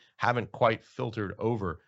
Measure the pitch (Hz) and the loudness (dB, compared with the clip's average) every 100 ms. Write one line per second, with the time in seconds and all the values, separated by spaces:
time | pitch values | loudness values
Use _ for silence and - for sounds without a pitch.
0 | _ - 117 123 95 - 117 113 - - | _ -2 0 0 -2 2 2 2 -6 -6
1 | 123 110 98 - 113 117 92 78 | -6 -4 -4 -2 -2 0 -2 -6